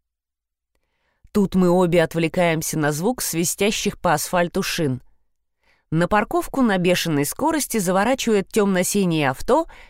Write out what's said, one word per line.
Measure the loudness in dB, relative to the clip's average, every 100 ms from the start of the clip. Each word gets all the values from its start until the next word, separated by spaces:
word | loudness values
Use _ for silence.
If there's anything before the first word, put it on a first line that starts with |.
| _ _ _ _ _ _ _ _ _ _ _ _ _
Тут | -2 0
мы | 2 4
обе | 4 4 2
отвлекаемся | 2 0 -2 0 0 0 -2 -2
на | -2
звук | 0 -2 -4
свистящих | -4 -2 -4 0 -2 0 -4 -2
по | -2
асфальту | 0 0 -2 0 -2
шин. | -4 -2 -2 -4 -10 _ _ _ _ _ _ _ _
На | -2 2
парковку | 2 2 -2 -2 0
на | 2 2
бешеной | 2 0 0 -2 -2
скорости | -2 -2 -2 -2 -2
заворачивает | 0 0 0 0 0 0 0
тёмно-синее | 0 0 0 0 0 0 2 0
авто | -2 0 0 0 -10 -20